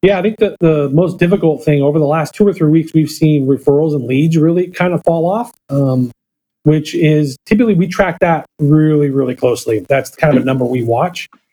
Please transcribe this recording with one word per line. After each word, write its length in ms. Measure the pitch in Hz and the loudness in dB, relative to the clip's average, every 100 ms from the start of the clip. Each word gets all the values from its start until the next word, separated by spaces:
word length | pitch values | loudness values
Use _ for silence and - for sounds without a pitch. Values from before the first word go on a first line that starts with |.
Yeah, 160 | 185 196 | 0 0
I 40 | |
think 140 | 196 214 | -2 -2
that 160 | 175 - | -2 0
the 300 | 165 156 143 | 0 2 0
most 280 | 143 180 - | 0 0 0
difficult 460 | 175 196 165 147 | 0 2 0 0
thing 160 | - 147 | 0 0
over 180 | 139 156 | 2 2
the 60 | |
last 300 | 143 160 147 | 0 0 -4
two 120 | - 202 | 0 0
or 60 | |
three 160 | 175 151 | 2 2
weeks, 220 | 160 156 | 2 0
we've 160 | 160 151 | -2 -2
seen 360 | - 156 151 131 | 0 0 2 0
referrals 480 | 135 - 143 156 | 0 0 0 0
and 100 | 147 | -2
leads 320 | 120 135 160 160 | -2 0 0 2
really 300 | 156 170 180 | 2 0 -2
kind 260 | - 180 | -4 -2
of 100 | 170 - | -2 -2
fall 180 | 165 | 0
off, 260 | 165 208 247 - - | -2 -4 -6 -14 -6
um, 400 | 139 135 127 123 - _ _ _ _ | -2 0 0 -4 -8 _ _ _ _
which 300 | 151 151 143 | 0 0 -2
is 440 | 170 156 151 147 131 - | -2 0 2 0 -6 -2
typically 260 | 214 233 | 0 2
we 160 | 185 180 | 0 0
track 300 | - 190 165 | -2 -2 0
that 240 | 175 160 - - | 0 -2 -4 -4
really, 500 | 143 156 156 151 143 | 2 2 4 2 0
really 260 | 135 131 | 0 -2
closely. 440 | 123 127 117 - 110 | -2 -2 -2 -2 -4
That's 340 | 92 135 131 | -2 -2 -2
kind 220 | - 156 131 | -2 0 2
of 60 | |
a 20 | |
number 220 | 127 131 123 | 0 -2 -2
we 160 | 127 | -2
watch, 420 | 117 117 175 175 - _ _ | -2 -2 -2 -6 -14 _ _